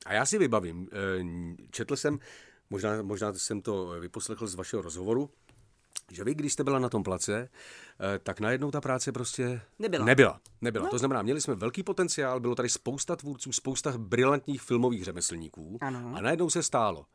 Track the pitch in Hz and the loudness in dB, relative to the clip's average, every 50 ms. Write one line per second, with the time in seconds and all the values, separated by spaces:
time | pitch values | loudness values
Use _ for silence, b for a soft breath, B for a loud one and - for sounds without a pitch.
0 | - - 101 107 135 - 208 214 175 123 113 107 90 85 82 87 92 - - 101 | -6 0 2 2 2 4 4 4 4 6 4 2 2 0 -6 -6 -8 -8 -6 -4
1 | 98 95 95 92 90 87 85 87 85 85 85 - - - - - 113 - 143 - | -2 0 0 0 -2 -4 -4 -6 -6 -8 -8 -12 -16 -12 -8 -8 -4 -2 -2 0
2 | - 147 147 139 B B B B B B B B B - 101 98 98 107 107 110 | 0 0 0 0 B B B B B B B B B -6 -6 -2 0 0 0 0
3 | 101 98 104 92 107 104 95 92 - - 113 101 - 113 104 95 92 87 85 85 | -2 -4 -2 -2 -2 -2 -2 -2 -4 -4 -4 -4 -2 -2 -2 -2 -2 -4 -6 -8
4 | 87 85 - 110 - - 110 101 113 101 90 90 90 - - 107 87 85 78 87 | -10 -10 -8 -8 -6 -6 -6 -6 -6 -6 -6 -6 -8 -4 -4 -6 -6 -6 -8 -6
5 | 90 104 117 131 143 139 _ _ _ _ - - - _ _ _ _ _ - - | -2 0 0 0 0 -2 _ _ _ _ -20 -20 -20 _ _ _ _ _ -14 -14
6 | - - 95 85 98 120 151 151 147 143 - - 143 135 139 131 127 120 - 107 | -12 -12 -10 -4 -2 -2 -2 0 0 -2 0 0 2 2 2 2 2 2 0 0
7 | 92 95 92 90 - - 101 113 123 - B B B B B B B B B B | 0 0 -2 -2 0 0 -2 -2 -2 -8 B B B B B B B B B B
8 | 95 98 98 90 - - 92 - 107 110 127 131 147 143 139 147 - 135 127 127 | -2 -2 -2 -2 -2 -4 -4 0 0 2 2 2 0 0 -2 -2 0 0 0 0
9 | - 139 117 123 123 - - - 127 123 123 117 - _ _ - 214 226 175 143 | 0 -2 -4 -4 -4 -4 -2 -2 -2 -2 -2 -6 -10 _ _ -6 -4 -2 0 2
10 | 117 117 135 135 127 98 - - _ - - - 117 120 107 107 - 381 415 117 | 6 6 10 10 10 8 8 0 _ -20 -12 -4 -4 -2 0 0 0 0 0 2
11 | 123 135 135 117 101 113 139 151 139 147 120 90 110 120 - 202 180 208 185 - | 2 2 2 2 2 0 0 0 0 -2 -2 -2 -2 -2 -2 -2 -4 -2 0 0
12 | 180 165 - 160 139 127 127 127 120 120 120 120 123 120 - - - 123 135 139 | 0 0 0 0 0 0 0 0 0 0 0 2 2 0 0 -2 -2 -4 -4 -4
13 | - - 170 - - 143 139 - - 135 127 - - 131 131 - - 151 127 117 | -4 -4 -4 -6 -4 -8 -8 -8 -6 -4 -4 -4 -2 -2 -4 -2 -2 -2 -2 -2
14 | 110 92 117 117 127 135 147 139 - - 139 123 - - 123 117 123 127 120 98 | -2 2 4 6 6 6 6 4 0 -4 -6 -6 -2 2 2 4 4 4 2 0
15 | 90 95 82 87 85 - 87 82 80 76 - - 78 82 104 120 143 135 127 123 | -4 -6 -4 -2 -2 -2 -2 -4 -8 -10 -12 -14 -14 -12 -10 -6 -6 -6 -6 -6
16 | 120 120 127 87 98 127 165 165 180 160 - 170 147 - - 127 110 104 85 76 | -8 -8 -6 -2 0 2 2 2 2 2 2 0 0 2 2 2 2 2 0 -2
17 | 71 _ _ | -8 _ _